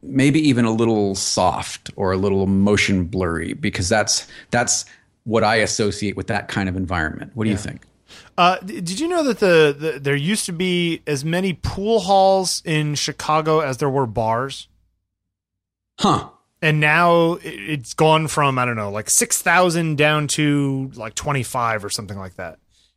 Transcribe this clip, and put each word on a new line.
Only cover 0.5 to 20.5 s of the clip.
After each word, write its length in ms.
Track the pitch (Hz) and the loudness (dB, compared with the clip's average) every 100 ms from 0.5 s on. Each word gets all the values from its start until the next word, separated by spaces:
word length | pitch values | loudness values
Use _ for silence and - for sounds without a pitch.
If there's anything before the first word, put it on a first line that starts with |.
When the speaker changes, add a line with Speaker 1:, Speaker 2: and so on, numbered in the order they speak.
| 123 117 | 4 2
Speaker 1:
a 60 | |
little 440 | 110 117 110 101 98 | 2 2 2 0 -2
soft 760 | - - 92 - - - - - | -2 0 0 0 -8 -12 -16 -4
or 160 | 95 | -2
a 60 | 95 | 0
little 300 | 101 98 95 | 2 2 2
motion 580 | 98 101 101 - 98 85 | 2 4 2 2 0 0
blurry, 480 | 92 90 82 82 | -2 -2 -2 -6
because 340 | - 107 - 90 | -4 -6 -4 0
that's, 400 | 110 104 - - - - | 0 2 -2 -6 -20 -4
that's 360 | 120 120 - - - _ _ | -2 0 -2 -6 -16 _ _
what 200 | - 110 | -2 0
I 140 | 107 113 | 2 2
associate 580 | 104 - 107 101 104 95 | 0 0 -2 -2 -6 -6
with 120 | 92 | -4
that 200 | 101 - | -6 -4
kind 200 | - 95 | -4 -2
of 80 | 90 | -2
environment. 560 | 92 90 78 - - - | -4 -2 -4 -6 -14 -6
What 80 | 110 | -2
do 40 | |
Speaker 2:
Yeah. 60 | 98 | -2
Speaker 1:
you 60 | |
think? 200 | - - _ _ _ - - - | -6 -14 _ _ _ -20 -14 2
Speaker 2:
Uh, 200 | 175 185 | 2 2
d-, 220 | 185 - | -6 -10
did 180 | 170 190 | -8 -6
you 80 | 320 | -2
know 160 | 349 | 0
that 160 | 294 208 | 0 2
the, 360 | 196 165 151 139 | 4 6 6 2
the, 220 | 156 139 | -6 -6
there 160 | 139 143 | -2 -2
used 300 | 147 214 - | 0 -2 -4
to 60 | |
be 480 | 165 180 175 170 160 - | -4 -2 0 0 -4 -4
as 180 | 143 | -4
many 300 | 147 170 190 | -2 -2 -2
pool 460 | 170 - - 202 226 | -4 -6 -4 0 0
halls 600 | 180 196 190 190 185 - - | 4 4 6 4 0 -4 -2
in 300 | 156 151 147 | 0 0 -2
Chicago 640 | - 147 - 156 156 156 | -4 -6 -2 0 2 2
as 180 | 147 127 | 0 -2
there 120 | 147 | -2
were 180 | 135 127 | 0 -2
bars? 600 | 107 110 113 135 135 - _ _ _ _ _ _ _ _ _ _ _ _ - | -2 -2 -2 -4 -10 -16 _ _ _ _ _ _ _ _ _ _ _ _ -2
Speaker 1:
Huh. 300 | 208 139 - _ _ _ | 0 0 -2 _ _ _
Speaker 2:
And 160 | 160 151 | 0 2
now 540 | 151 156 175 170 165 | 4 4 4 4 2
it, 80 | 170 | 0
it's 500 | - 160 202 151 117 | -8 -12 -6 -6 -6
gone 340 | - 156 156 156 | 2 4 4 2
from, 300 | - 143 131 | 0 2 2
I 80 | 123 | -2
don't 100 | 117 | -2
know, 160 | 104 | -4
like, 180 | 101 107 | -6 -2
six 320 | - 233 - | 0 0 -2
thousand 560 | - 170 185 165 165 147 | 2 4 4 2 -2 2
down 300 | 147 151 147 | 2 2 0
to, 640 | - 151 | 0 2